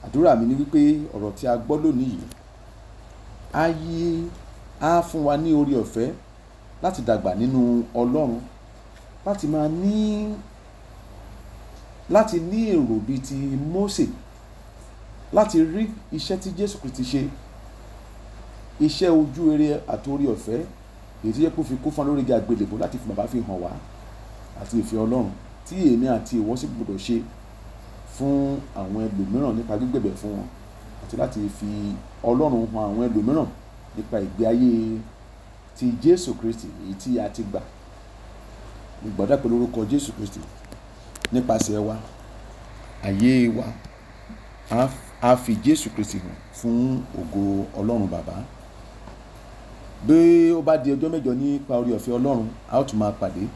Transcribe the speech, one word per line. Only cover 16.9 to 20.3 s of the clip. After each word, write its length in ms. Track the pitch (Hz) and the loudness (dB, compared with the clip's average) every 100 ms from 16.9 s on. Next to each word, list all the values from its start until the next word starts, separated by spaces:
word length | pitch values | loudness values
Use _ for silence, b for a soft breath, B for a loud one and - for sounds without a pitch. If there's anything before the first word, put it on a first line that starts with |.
| 127 | -6
ṣe, 180 | 123 139 139 - - - - - - - - - - - - - - - | -2 0 -2 -8 -18 -18 -18 -18 -18 -18 -18 -20 -18 -18 -18 -18 -18 0
iṣẹ́ 300 | 151 - 180 | 2 4 6
ojú 400 | 160 147 131 160 | 6 4 2 2
rere 300 | 151 151 147 - | 4 4 2 -2
àti 220 | 110 139 | -6 -4
oore 160 | 139 | 0
ọ̀fẹ́, 340 | 143 | 0